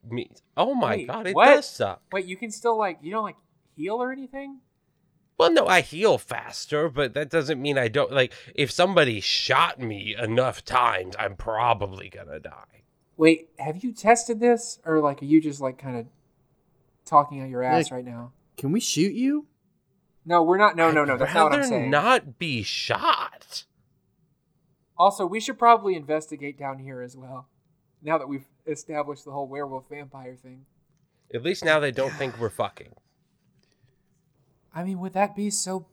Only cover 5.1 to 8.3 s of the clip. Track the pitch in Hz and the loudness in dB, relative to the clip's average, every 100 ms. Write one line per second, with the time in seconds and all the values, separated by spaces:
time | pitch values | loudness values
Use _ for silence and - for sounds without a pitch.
5.1 | _ _ _ 165 330 - 180 139 151 208 | _ _ _ 4 4 4 4 2 0 2
6.1 | 131 - 117 - - - 147 160 131 139 | 2 -2 -10 -10 -14 -6 -2 -2 -2 -4
7.1 | 147 147 165 139 147 143 139 120 110 127 | -2 -2 -2 -2 -2 0 0 0 0 0
8.1 | 135 127 | 0 -2